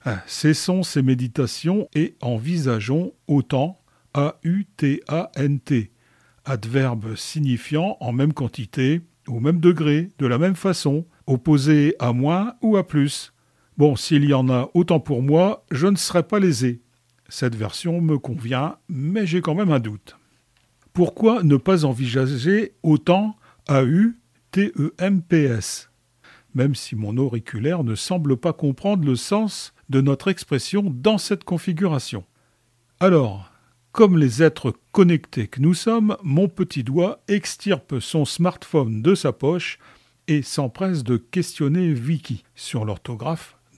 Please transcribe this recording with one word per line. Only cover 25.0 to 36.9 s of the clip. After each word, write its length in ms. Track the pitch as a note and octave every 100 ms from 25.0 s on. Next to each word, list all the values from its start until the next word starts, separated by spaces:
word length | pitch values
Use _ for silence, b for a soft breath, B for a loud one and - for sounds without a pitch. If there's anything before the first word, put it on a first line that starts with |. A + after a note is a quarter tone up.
| F#3 F#3+
P 220 | E3+ E3
S, 480 | C#3+ A2+ - - - _ _ _ b b b C3
même 180 | C3+
si 220 | B2+ - A2
mon 200 | G#2 A#2
auriculaire 680 | C3+ A#2 - A2 C3 F3
ne 100 | B2
semble 420 | G#2+ - F3+ D3 B2+
pas 160 | F3
comprendre 540 | D#3 D3 C3 G3+ G3+ D3
le 80 |
sens 580 | B2 - G3+ A3 - - _ -
de 100 | C3+
notre 260 | C#3 C#3 -
expression 560 | F#3 - C#3 - G3+ G3+
dans 260 | B2 E3 G#3+
cette 260 | - G3+
configuration. 800 | - E3+ - D#3+ F#3+ C#3+ - G#2 F#2 _ _ _ _ _ _ -
Alors, 540 | F#3 E3+ A#2+ G2 F#2+ b b b _
comme 260 | - G#3 E3+
les 240 | C#3 A2+
êtres 320 | D#3+ - B2+ - _
connectés 560 | - F3+ E3 - - G#2+
que 140 | -
nous 140 | D3
sommes, 420 | F3 - A#3 G#3+ -
mon 240 | E3 C#3+ G3
petit 340 | - F3+ D3
doigt 400 | A2+